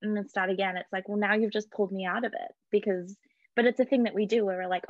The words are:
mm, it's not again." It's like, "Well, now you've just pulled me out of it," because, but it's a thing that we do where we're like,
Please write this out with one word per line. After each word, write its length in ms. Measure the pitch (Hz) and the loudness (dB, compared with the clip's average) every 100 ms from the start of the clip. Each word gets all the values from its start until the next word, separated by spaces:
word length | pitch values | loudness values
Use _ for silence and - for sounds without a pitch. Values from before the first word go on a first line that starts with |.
mm, 160 | 214 208 | -4 -4
it's 160 | 196 196 | -2 -2
not 140 | 185 | 0
again." 260 | 190 190 180 | 0 -2 -4
It's 140 | - | -6
like, 160 | 190 196 | -8 -4
"Well, 100 | 208 | -2
now 160 | 202 | 2
you've 180 | 214 220 | 2 2
just 180 | 214 214 | -2 -4
pulled 200 | - 190 | -2 -2
me 140 | 190 185 | -2 -2
out 180 | 208 | -2
of 100 | 247 | -4
it," 180 | - - - - | -6 -12 -14 0
because, 480 | 208 208 185 180 202 _ _ _ - | 0 2 -2 -4 -14 _ _ _ 2
but 100 | 240 | 2
it's 140 | 240 | 4
a 40 | 254 | 2
thing 180 | 269 | 4
that 100 | 226 | 2
we 120 | 202 208 | 2 2
do 180 | 226 196 | 2 2
where 120 | 185 | -2
we're 100 | 185 | -2
like, 160 | 180 | -4